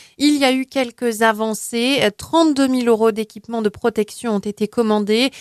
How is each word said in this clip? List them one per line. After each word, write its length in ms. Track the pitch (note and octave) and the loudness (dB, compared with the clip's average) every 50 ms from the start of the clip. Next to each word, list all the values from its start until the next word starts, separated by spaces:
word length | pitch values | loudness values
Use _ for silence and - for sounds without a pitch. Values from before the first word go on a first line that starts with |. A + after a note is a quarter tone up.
| - - _ - | -20 -20 _ -2
Il 180 | C4+ D4 D4 | 0 2 2
y 80 | C#4 C4+ | 2 2
a 80 | B3+ | 2
eu 140 | C4 C4 C4 | 0 0 -4
quelques 560 | _ - C4+ B3+ A#3+ - - B3 A#3+ A3 G#3 | _ -4 -4 -4 -4 -6 -4 -4 -4 -2 2
avancées. 880 | A3+ A3+ G#3+ G#3 A3 A3 G#3+ - - - A#3 A#3 A#3+ B3+ C#4+ - - G#3 - - | 2 2 2 0 -2 -4 -4 -6 -8 -6 -4 -2 0 0 0 2 0 0 -2 -4
Trente-deux 500 | - - - E4 E4 D#4 C#4+ C4+ C4+ C4 | -10 -2 2 2 4 4 4 2 2 2
mille 220 | B3+ B3+ A#3+ A#3 | 2 0 2 2
euros 220 | A3+ G#3+ A3+ A3+ | 2 4 2 0
d'équipements 500 | G#3+ A3 G#3+ - - G#3+ - - A#3 A3+ | 0 0 -6 -8 -10 -20 -14 -8 -6 -2
de 80 | A3 G#3 | -2 -2
protection 680 | - - - A#3 A3+ A3 G#3 - - - - A#3+ G#3 | -4 -2 -4 -2 0 -2 -4 -4 -6 -10 -6 -4 -4
ont 40 | G3+ | -2
été 280 | - G#3 G3+ - G#3+ G#3 | -4 -6 -6 -4 -6 -4
commandés. 600 | - B3 A#3 G#3+ G#3+ G#3+ G#3 G3 G#3+ A3+ B3+ C4+ - - | -2 -2 0 2 2 0 2 0 0 2 0 0 -2 -8